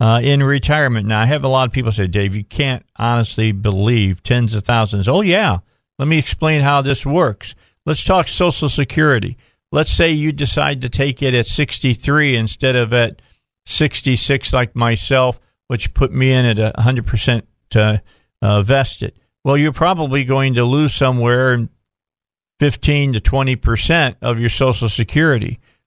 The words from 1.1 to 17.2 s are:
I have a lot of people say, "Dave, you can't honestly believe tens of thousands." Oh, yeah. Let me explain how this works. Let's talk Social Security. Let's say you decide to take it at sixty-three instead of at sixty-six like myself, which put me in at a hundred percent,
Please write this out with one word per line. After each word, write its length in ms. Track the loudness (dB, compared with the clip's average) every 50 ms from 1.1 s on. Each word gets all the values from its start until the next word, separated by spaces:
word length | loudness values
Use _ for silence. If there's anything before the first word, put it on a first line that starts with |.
| 0 0
I 60 | 2
have 180 | 0 0 0 0
a 40 | 0
lot 200 | 0 0 0 0
of 40 |
people 200 | -2 -2 -2 -2
say, 160 | -2 -2 -2 -2
"Dave, 260 | 0 0 -2 -2 -2
you 80 | -6
can't 420 | -8 -8 -4 -4 -2 -2 -4 -6 -10 _ _
honestly 560 | -4 -2 0 0 0 -2 -2 -2 -2 0 0
believe 720 | 0 0 -2 -2 0 0 2 2 2 2 2 0 -2 -2 -2
tens 300 | -2 0 0 0 0 -2
of 100 | -4 -2
thousands." 420 | 0 0 0 0 -2 -2 -2 0
Oh, 140 | 0 0 2
yeah. 380 | 2 2 2 2 2 0 -2 -4 -6 _ _ _ _ _ _
Let 120 | -4 -2 0
me 100 | 0 0
explain 440 | 0 -2 -4 -2 0 0 0 2
how 200 | 2 2 2 0
this 240 | 0 -2 -4 -4 -4
works. 480 | -2 0 0 0 0 -2 -6 -12 -20 -20 _ _ _ _ _ -6
Let's 180 | -4 -4 -2 0
talk 220 | 0 2 2 0
Social 420 | -2 -2 0 0 0 0 -2 -4 -4
Security. 720 | -2 -2 -4 -2 0 0 2 2 2 0 -2 -6 -10 -12 _ _ _ _ _ -4
Let's 220 | -2 -2 0 0
say 180 | 0 2 2 2
you 220 | 2 0 0 -2
decide 500 | -2 -2 -4 -4 -2 -2 -2 -2 -2 -4
to 60 | -6 -6
take 340 | -2 -2 -2 -2 -2 -2
it 120 | -2 0 0
at 120 | 0 0
sixty-three 880 | -2 -2 -2 -2 -4 -4 -2 0 0 0 0 0 0 2 2 2 2 0
instead 400 | 0 -2 -4 -4 -2 0 2 2
of 180 | 2 2 2
at 300 | 2 2 2 0 -2 _ _ _ _ _ _ _ _ _ -12
sixty-six 880 | -6 -2 0 0 0 0 -2 -2 0 0 0 0 0 -2 -2 -2 -2
like 220 | -2 0 -2 -2 -2
myself, 640 | -2 0 0 0 -2 -2 0 0 2 2 0 -2 -4 _ _ _ _ _ -6
which 260 | -6 -4 -4 -2 0
put 180 | 0 0 0
me 200 | 2 2 2 2
in 140 | 4 4 2
at 120 | 2 2 0
a 240 | 0 -2 0 0
hundred 240 | 0 0 0 0 -2
percent, 400 | -2 -2 -2